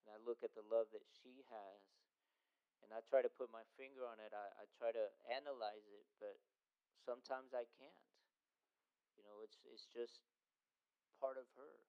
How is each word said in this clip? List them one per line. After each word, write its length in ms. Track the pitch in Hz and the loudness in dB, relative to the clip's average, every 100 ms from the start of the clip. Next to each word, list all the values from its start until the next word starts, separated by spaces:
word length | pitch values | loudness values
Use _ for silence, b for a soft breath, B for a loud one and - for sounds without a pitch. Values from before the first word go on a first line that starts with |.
and 80 | 107 | -12
I 80 | 107 | -2
look 240 | 117 117 | 0 2
at 120 | 117 113 | 0 -4
the 80 | 107 | 6
love 240 | 113 110 | 8 8
that 160 | 107 - - | 0 -12 -20
she 240 | 127 131 131 | -18 -18 -12
has, 320 | 110 98 101 95 _ _ _ _ _ _ _ _ _ | -10 -10 -14 -20 _ _ _ _ _ _ _ _ _
and 140 | 104 | -6
I 80 | 110 - | -6 8
try 160 | 135 | 8
to 80 | 120 | 8
put 200 | - 123 | 2 -6
my 160 | 113 113 | -6 -14
finger 320 | - 135 135 123 | -14 -14 -8 -8
on 160 | 110 | -6
it, 80 | 107 | -8
I, 160 | 104 101 | -6 -6
I 100 | - 104 - | -8 -16 0
try 120 | 117 | 2
to 160 | 113 107 - 120 | 4 0 -2 -2
analyze 560 | 131 147 131 107 107 104 | -2 -2 -2 -2 -2 -14
it, 160 | 101 - _ | -20 -20 _
but 200 | 104 98 _ _ _ _ _ _ | -10 -10 _ _ _ _ _ _
sometimes 520 | - 123 - 131 131 | -4 -4 -2 -4 -2
I 120 | 127 120 - | -4 -4 -12
can't. 300 | 139 - _ _ _ _ _ _ _ _ _ _ _ | -20 -20 _ _ _ _ _ _ _ _ _ _ _
You 80 | - | -20
know, 200 | 104 104 107 | -16 -12 -12
it's, 160 | - - | -14 -18
it's 180 | 117 - | -18 -10
just 280 | 120 117 - _ _ _ _ _ _ _ _ _ - | -4 -4 -6 _ _ _ _ _ _ _ _ _ -2
part 160 | 135 131 | -2 -2
of 80 | 123 | -10
her. 200 | 127 147 151 | -16 -18 -18